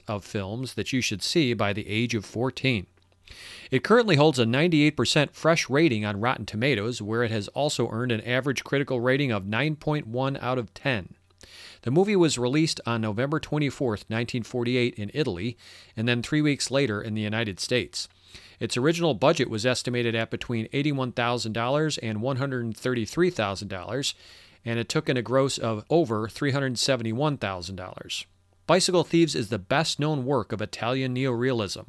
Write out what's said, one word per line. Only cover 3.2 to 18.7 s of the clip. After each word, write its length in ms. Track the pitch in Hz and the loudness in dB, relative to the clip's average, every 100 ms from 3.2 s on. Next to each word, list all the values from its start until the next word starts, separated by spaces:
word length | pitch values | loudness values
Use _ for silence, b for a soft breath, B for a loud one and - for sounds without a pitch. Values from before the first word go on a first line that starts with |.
| - B B B B | -20 B B B B
It 120 | 131 | 0
currently 340 | - 226 220 147 | 4 4 6 6
holds 200 | 156 127 | 6 4
a 80 | 113 | 2
ninety-eight 500 | 127 175 160 151 147 | 4 4 4 4 4
percent 380 | 117 156 139 | 2 2 2
fresh 340 | - 156 165 - | 0 2 2 2
rating 380 | 131 165 110 104 | 4 4 2 -2
on 140 | 101 | -2
Rotten 260 | 117 - 107 | -2 -2 -4
Tomatoes, 560 | 110 131 113 107 120 | -2 0 0 0 -4
where 220 | 104 113 | -2 0
it 80 | 120 | 0
has 160 | 110 98 | -2 -4
also 400 | - 147 147 117 | -2 -2 0 -2
earned 220 | 110 123 | 0 0
an 100 | 110 | -2
average 420 | 113 123 135 131 | 0 0 0 -2
critical 360 | - 139 139 127 | 0 -2 0 0
rating 320 | 120 135 143 | 2 2 2
of 160 | 107 95 | 0 -2
nine 280 | 110 151 151 | 0 0 -2
point 300 | - 151 110 | -2 -2 -2
one 320 | 120 135 139 | -2 -2 -2
out 220 | 123 127 | -2 -2
of 140 | 110 - | -4 -4
ten. 400 | 139 117 - - _ _ B B B B | -2 -2 -4 -16 _ _ B B B B
The 80 | - | 0
movie 280 | 143 196 202 | 2 4 6
was 200 | 165 120 | 4 4
released 420 | 123 147 160 - - | 2 2 2 0 -2
on 160 | 117 | -2
November 380 | 110 104 139 151 | 0 0 0 -2
twenty-fourth, 640 | - 147 143 - 131 104 - | -2 -2 -2 0 -2 -2 -2
nineteen 360 | 113 120 127 | -4 -2 -4
forty-eight 500 | 110 123 120 123 123 117 | -4 -2 0 2 2 0
in 140 | 101 139 | -6 -2
Italy, 420 | 151 87 110 - B B B - | -2 -2 -4 -8 B B B -4
and 100 | 117 | 0
then 140 | 120 | 0
three 200 | 113 151 | 0 0
weeks 280 | 151 131 - | 2 0 -2
later 320 | 139 135 104 | 0 0 -2
in 140 | 113 107 | -4 -4
the 60 | |
United 380 | 107 110 113 90 | -2 -2 -2 -4
States. 480 | - 123 90 - - B B B B B | -2 -2 -2 -6 -10 B B B B B
Its 180 | 113 | -4